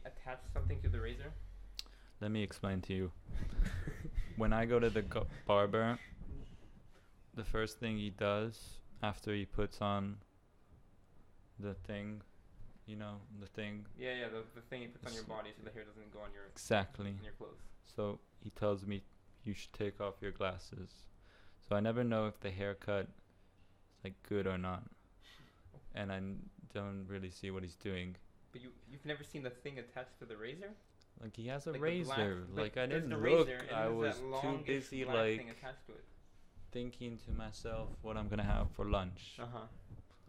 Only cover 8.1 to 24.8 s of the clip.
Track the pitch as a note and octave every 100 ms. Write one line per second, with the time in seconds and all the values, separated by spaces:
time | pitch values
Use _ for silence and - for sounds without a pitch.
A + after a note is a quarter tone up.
8.1 | F#2 G#2 G#2 A2+ A2+ - - - - G#2+
9.1 | - G#2+ G#2 F#2+ - G2+ - G#2 G2+ G2
10.1 | G2+ - - - - - - - - -
11.1 | - - - - - G2+ F#2 - G2+ G#2
12.1 | G#2+ - - - - - - - G#2+ G#2
13.1 | G#2 G2+ G#2 G2 - G#2 G#2 G#2 - B2+
14.1 | B2 A#2 A2+ A2 A#2 - B2+ A#2 - B2+
15.1 | A2+ G#2+ A2 G#2+ G#2+ G#2+ A2 G#2+ G#2+ G#2+
16.1 | G#2 G#2 G#2 G2 - - G#2+ F#2+ - G2+
17.1 | G2 G2 - G#2 - - - - - G#2
18.1 | - - - G#2 - G#2 G2+ G2+ G2+ -
19.1 | - - - G#2+ G2 - - G#2 - G2+
20.1 | - G2+ F#2+ F#2+ F#2 - F#2+ F#2 - -
21.1 | - - - - - - G#2 A2 A2+ A#2+
22.1 | A2 G#2+ - G2+ F#2+ G2+ G2 - G2+ F#2+
23.1 | - - - - - - - - - G2
24.1 | - - G#2 F#2+ F#2 F#2 F#2